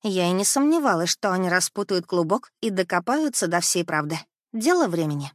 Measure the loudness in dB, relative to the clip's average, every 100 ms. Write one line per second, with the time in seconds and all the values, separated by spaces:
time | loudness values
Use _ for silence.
0 | -2 0 2 2 0 2 2 2 2 0
1 | 0 -2 -2 0 2 0 0 -6 -2 -4
2 | 0 -2 0 -2 -4 _ -4 -2 0 0
3 | 0 0 0 -2 0 0 0 -2 0 -2
4 | -2 -6 -10 _ _ -2 2 2 2 0
5 | -2 -2 -8